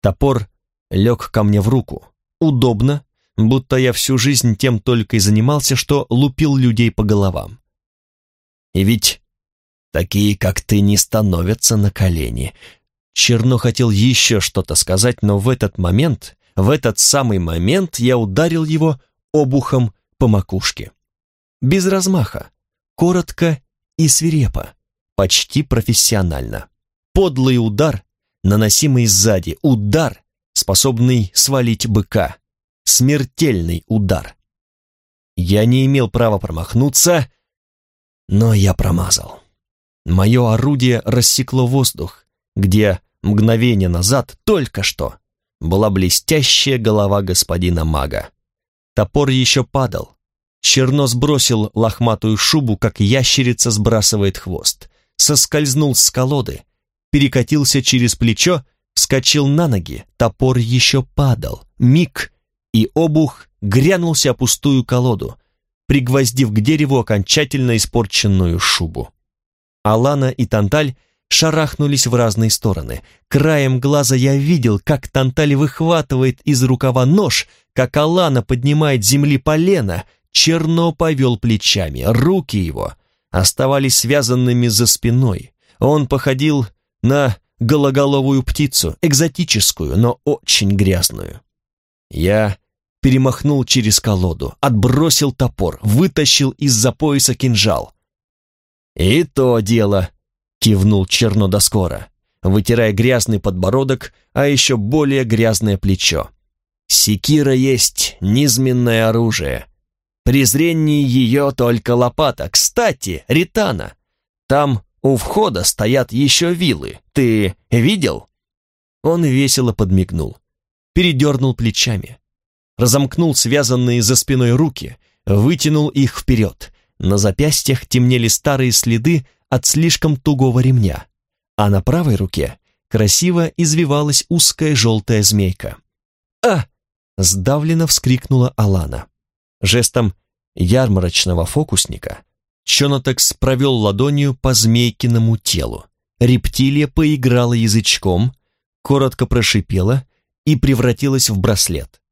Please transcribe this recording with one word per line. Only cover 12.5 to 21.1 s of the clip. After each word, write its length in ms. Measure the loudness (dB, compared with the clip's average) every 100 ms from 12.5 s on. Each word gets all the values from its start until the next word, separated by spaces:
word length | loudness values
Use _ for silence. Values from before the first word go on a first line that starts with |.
| _ -20 _ _ _ _
Черно 440 | -2 0 2 2 2
хотел 320 | 0 0 0
еще 500 | 4 2 2 2 0
что-то 360 | -2 -6 -2 -4
сказать, 460 | 0 0 0 0
но 160 | 0 0
в 120 | 0
этот 280 | -2 -4 -2
момент, 600 | 0 0 0 -2 -10 _ _ 0
в 140 | 0
этот 300 | 2 -2 0
самый 400 | 0 0 0 -2
момент 600 | -4 -2 0 0 -2 -2
я 180 | 0 2
ударил 460 | 0 0 0 -2
его 360 | -2 0 0 -2 _ _ _
обухом 600 | 0 2 0 0 0 0 _ _ _
по 100 | 2
макушке. 640 | 2 0 -6 -6 -8 -16 _ _